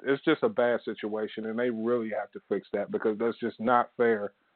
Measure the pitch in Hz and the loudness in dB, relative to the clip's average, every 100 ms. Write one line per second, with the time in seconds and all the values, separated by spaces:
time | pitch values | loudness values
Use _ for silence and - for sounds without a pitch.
0 | 135 139 165 151 117 107 120 113 117 104 | -2 0 2 2 2 2 2 2 -2 -6
1 | 107 107 107 113 110 113 123 110 113 123 | -6 -4 -6 -6 -6 -2 -2 -2 0 0
2 | 110 104 - 104 - 98 - 104 98 104 | -2 -6 -6 -12 -4 -4 -2 -4 -2 -2
3 | 113 107 117 - 113 - 117 123 - - | -2 0 -2 -2 -6 -2 4 4 2 2
4 | 117 107 101 _ _ | 2 2 -2 _ _